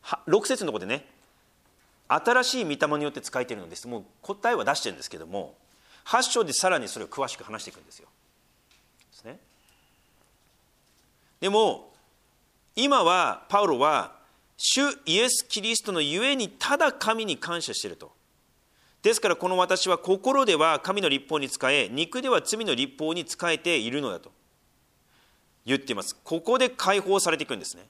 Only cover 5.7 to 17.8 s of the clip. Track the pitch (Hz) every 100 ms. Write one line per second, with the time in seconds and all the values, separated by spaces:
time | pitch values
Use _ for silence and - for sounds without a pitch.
5.7 | _ _ - - 240 254 240 190 127 185
6.7 | 170 104 117 95 - 131 - - 107 -
7.7 | - - - - _ _ _ _ _ _
8.7 | _ _ _ _ - 107 156 _ _ _
9.7 | _ _ _ _ _ _ _ _ _ _
10.7 | _ _ _ _ _ _ _ 185 208 214
11.7 | 104 - _ _ _ _ _ _ _ _
12.7 | - 277 277 170 180 151 95 - 202 202
13.7 | 131 147 143 92 - _ _ _ _ -
14.7 | - 285 240 - 175 247 - - 214 214
15.7 | 226 - 180 147 165 254 277 208 - -
16.7 | 277 311 - 214 226 220 147 - 170 160
17.7 | 107